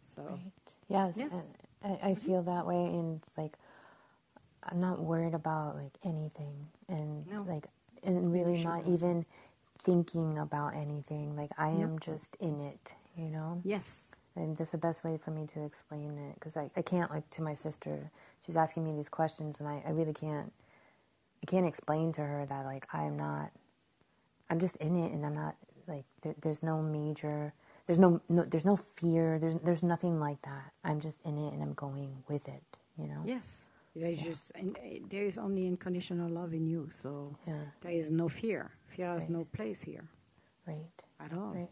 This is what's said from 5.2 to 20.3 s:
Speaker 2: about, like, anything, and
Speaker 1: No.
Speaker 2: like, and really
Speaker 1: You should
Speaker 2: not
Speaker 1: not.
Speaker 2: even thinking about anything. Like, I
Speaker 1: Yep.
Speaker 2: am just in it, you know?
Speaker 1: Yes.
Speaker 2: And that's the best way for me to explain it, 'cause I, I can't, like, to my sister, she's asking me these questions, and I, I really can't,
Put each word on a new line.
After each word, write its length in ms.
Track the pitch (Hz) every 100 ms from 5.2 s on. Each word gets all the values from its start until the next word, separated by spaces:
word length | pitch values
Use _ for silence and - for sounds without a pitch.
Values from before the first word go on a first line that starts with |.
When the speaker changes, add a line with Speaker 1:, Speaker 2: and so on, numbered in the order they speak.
| 165
Speaker 2:
about, 420 | 165 160 156 151 147
like, 200 | 143 -
anything, 640 | 185 156 151 - 147 143 151 - -
and 380 | 165 151 151 156
Speaker 1:
No. 160 | 208
Speaker 2:
like, 220 | 196 156 - _ _ -
and 300 | 190 180 175
really 200 | 175 175
Speaker 1:
You 60 | 175
should 60 | 170
Speaker 2:
not 180 | 170
Speaker 1:
not. 80 | 175
Speaker 2:
even 340 | 175 175 170 165 - - _ _ -
thinking 600 | - 175 170 165 160 151
about 360 | 151 147 147
anything. 600 | 151 147 147 143 151 147 147
Like, 160 | 147 -
I 120 | 156
Speaker 1:
Yep. 100 | 160
Speaker 2:
am 160 | 165 160
just 380 | 160 156 - -
in 240 | 175 147
it, 340 | 143 139 - - - 170
you 140 | 160
know? 320 | 156 156 175
Speaker 1:
Yes. 460 | 185 202 - - - - _ -
Speaker 2:
And 200 | 156 156
that's 160 | 160
the 60 | 160
best 240 | 165 165
way 120 | 165 156
for 140 | -
me 160 | 156 156
to 160 | 151
explain 540 | 147 - - 151 147 147
it, 200 | 143 -
'cause 160 | 156 160
I, 140 | 143 -
I 60 |
can't, 280 | 160 180 170
like, 180 | 151 -
to 120 | -
my 120 | 156
sister, 560 | 147 160 - 151 147 151 - - _
she's 140 | - 165
asking 280 | 160 -
me 100 | 160
these 140 | 151 147
questions, 520 | - 160 - 156 147
and 80 | 147
I, 140 | 147 151
I 40 |
really 220 | 160 160
can't, 400 | 151 156